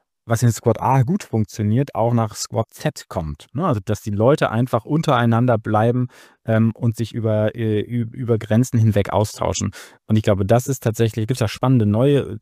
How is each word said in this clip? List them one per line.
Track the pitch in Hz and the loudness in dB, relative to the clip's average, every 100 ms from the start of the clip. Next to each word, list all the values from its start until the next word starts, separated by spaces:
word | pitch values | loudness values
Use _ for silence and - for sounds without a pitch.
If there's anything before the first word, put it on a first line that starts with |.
| _ _ - | _ _ -6
was | 113 | 0
in | 123 | 0
Squad | 107 - 107 | 2 0 0
A | 104 135 | 2 2
gut | 117 196 | 2 -2
funktioniert, | - 113 104 - 104 113 139 - | -2 -4 -4 -2 0 0 -2 -2
auch | 117 | 0
nach | 120 110 101 | 0 -2 -6
Squad | - 113 107 | -6 -6 -6
Z | - 156 - - | -6 -8 -8 -10
kommt. | 98 78 73 - | -8 -8 -10 -12
Ne? | 123 180 | -4 -2
Also, | 104 | -2
dass | - 104 | -4 -6
die | - | -4
Leute | 101 113 156 - | 2 2 4 2
einfach | 113 127 117 - | 0 0 -2 -2
untereinander | 151 160 123 117 113 123 113 | -2 2 2 4 2 2 0
bleiben, | 110 107 117 123 123 - - _ - | 0 2 2 0 -4 -8 -20 _ 0
ähm, | 110 113 - | 2 2 0
und | 117 110 | -2 -2
sich | 113 | -6
über, | 120 110 107 107 - | -4 -2 0 0 -2
äh, | 110 107 | -2 -2
ü-, | 98 120 113 | -2 -4 -6
über | 113 117 113 | -6 -2 -2
Grenzen | - 110 127 120 | 2 2 2 2
hinweg | 110 104 98 | 4 2 2
austauschen. | 98 110 - - - 101 - - - - | 0 -2 -2 -4 -2 -6 -8 -16 -16 -2
Und | 107 | 0
ich | |
glaube, | 107 98 101 | 2 0 2
das | 117 - | 2 0
ist | 131 | -4
tatsächlich, | 120 110 113 113 107 | -2 0 -2 -2 -4
gibt's | 131 | -2
ja | 110 | -4
spannende | - 127 131 104 | -2 2 4 4
neue | 104 139 139 - 110 | 2 2 2 -2 -8